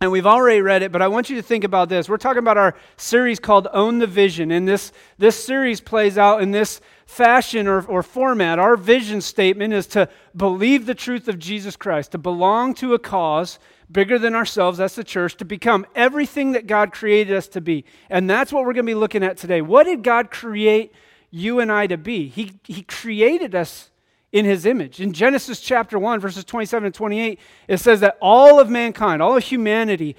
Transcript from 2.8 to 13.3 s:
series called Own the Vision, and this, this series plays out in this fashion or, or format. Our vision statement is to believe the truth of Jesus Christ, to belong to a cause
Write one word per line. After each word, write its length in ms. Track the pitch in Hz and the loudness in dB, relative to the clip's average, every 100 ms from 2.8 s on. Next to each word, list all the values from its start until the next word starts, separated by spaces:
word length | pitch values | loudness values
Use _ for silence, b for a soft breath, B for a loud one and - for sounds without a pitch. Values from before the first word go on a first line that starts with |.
| b b | b b
series 440 | - 233 247 214 | 0 0 2 -2
called 260 | - 202 190 | 2 2 2
Own 260 | 196 214 233 | 0 0 0
the 80 | 220 | -2
Vision, 460 | 185 196 165 160 | 2 2 0 -2
and 160 | 170 185 | -2 0
this, 240 | 196 - b b b | -2 -4 b b b
this 240 | 208 220 | 2 2
series 380 | - 269 262 214 | -4 -2 -2 -4
plays 360 | - 220 208 196 | -4 0 0 4
out 240 | 202 214 | 4 4
in 120 | 190 | 0
this 280 | 202 214 - b b | -2 -2 -6 b b
fashion 640 | b - 233 254 - 226 202 | b 2 4 4 2 -4 0
or, 180 | 190 185 | -2 -2
or 180 | 185 | -4
format. 560 | 175 254 262 233 175 165 | -4 -4 -2 0 0 2
Our 160 | 202 233 | 2 2
vision 440 | 180 254 214 208 | 4 2 2 -6
statement 540 | - - 190 196 214 | -6 0 0 0 -2
is 140 | 208 - | -4 -2
to 200 | 208 180 b b 175 | -2 -2 b b -4
believe 500 | 196 185 226 277 226 | -2 0 2 2 0
the 80 | |
truth 320 | 247 - 247 233 | -8 -6 -8 -6
of 140 | 185 | -8
Jesus 340 | 160 208 196 | -8 -10 -10
Christ, 380 | - 208 156 143 | -10 -4 -4 -4
to 60 | 175 | -8
belong 560 | 175 175 185 220 254 | -6 -2 0 2 0
to 200 | 247 254 | -4 -2
a 40 | 233 | -2
cause 580 | - 196 165 | -2 -4 0